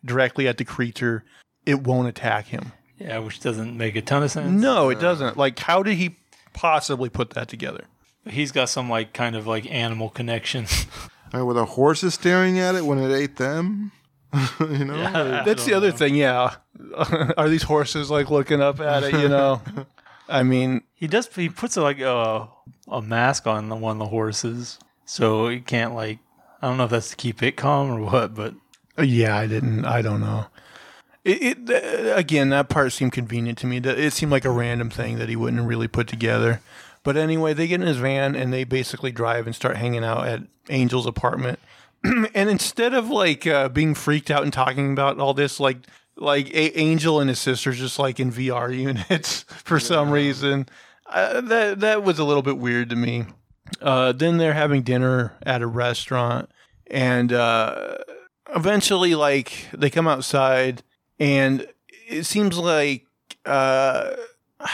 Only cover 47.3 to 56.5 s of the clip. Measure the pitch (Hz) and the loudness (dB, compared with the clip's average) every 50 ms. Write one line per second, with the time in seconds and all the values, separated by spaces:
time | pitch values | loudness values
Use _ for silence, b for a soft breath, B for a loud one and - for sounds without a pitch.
47.3 | 127 - - 135 127 120 - 139 127 120 131 127 - - 143 131 123 - 131 127 | 0 0 -2 -2 -2 -2 -2 -4 -4 -4 -6 -6 -4 -2 -2 -2 -2 -2 -2 -4
48.3 | 117 117 131 131 123 120 120 123 127 127 131 135 135 117 90 - 185 160 - - | -2 -2 -4 -2 -2 -2 -4 -4 -4 -4 -4 -2 -2 -4 -2 -2 -2 -2 -2 -4
49.3 | - - - B B B B - 175 151 - - 175 160 147 143 147 147 143 143 | -8 -8 -10 B B B B 0 0 0 2 2 2 2 2 2 2 2 2 2
50.3 | 135 135 143 139 139 139 135 B B B B B B B B - - 180 190 - | 0 0 0 0 0 0 -2 B B B B B B B B -4 -2 0 0 0
51.3 | - 254 247 233 226 233 220 208 202 196 208 214 214 214 202 190 170 151 156 143 | 0 -2 0 0 2 2 2 2 0 0 2 2 2 2 2 2 2 2 2 2
52.3 | 147 143 131 139 139 135 123 123 120 120 120 117 123 117 120 117 117 120 117 101 | 2 2 2 0 -2 -2 0 0 0 0 0 0 -2 0 0 0 -2 -2 -4 -6
53.3 | - - _ _ _ _ _ - - - - 143 135 127 127 127 123 131 156 170 | -10 -18 _ _ _ _ _ -18 -16 -4 0 2 2 4 4 2 2 2 2 2
54.3 | 170 170 165 160 151 156 151 151 143 139 127 120 127 123 127 127 127 127 120 113 | 4 4 2 2 2 2 2 2 2 2 2 2 2 2 2 2 2 2 0 -2
55.3 | - - - - 131 123 117 117 113 120 120 123 120 - - - 135 123 120 120 | -6 -6 -4 -2 -2 -2 -2 -2 -2 -2 0 0 -2 -4 -4 -2 -2 0 0 0
56.3 | 120 123 - - | 0 -2 -4 -8